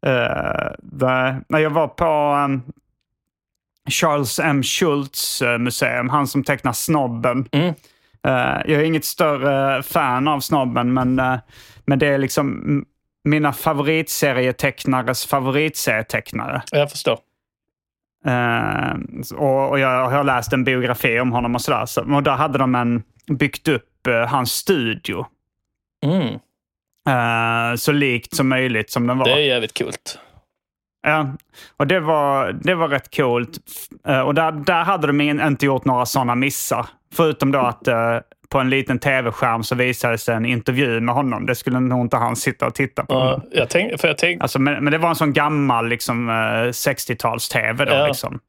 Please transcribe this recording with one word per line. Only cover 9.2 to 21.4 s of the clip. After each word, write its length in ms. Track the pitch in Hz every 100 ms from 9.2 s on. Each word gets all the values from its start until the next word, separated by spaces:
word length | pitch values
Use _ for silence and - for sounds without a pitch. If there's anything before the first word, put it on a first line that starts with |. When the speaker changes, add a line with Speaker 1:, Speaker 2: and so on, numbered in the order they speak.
| 160 143 139 135 135 135
Speaker 1:
fan 440 | 127 175 143 123 143
av 120 | 147
Snobben, 540 | - 151 127 120 120
men, 260 | 131 127 131
eh, 160 | 127 127 - - - - -
men 140 | 139
det 80 | 147
är 100 | 139
liksom 300 | 135 - 139 - -
m-, 200 | 143 - _ _ _
mina 300 | 151 151 147
favoritserietecknares 1700 | 139 - 147 143 160 156 - 147 127 127 123 143 - - 131 123 123 -
favoritserietecknare. 1400 | 139 131 135 156 - - 113 113 117 - - 123 131 -
Speaker 2:
Jag 200 | 143 143
förstår. 280 | - - 113 _ _ _ _ _ _ _ _ _ _ 147
Speaker 1:
Eh, 680 | 123 120 117 107 - 127 - - - 127 -
och, 320 | 139 135 135
och 100 | 139
jag 300 | 135 127 127
har 140 | 135
läst 300 | 139 123 113
en 100 | 131
biografi 560 | 127 127 123 120 131 117
om 120 | 127
honom 240 | 120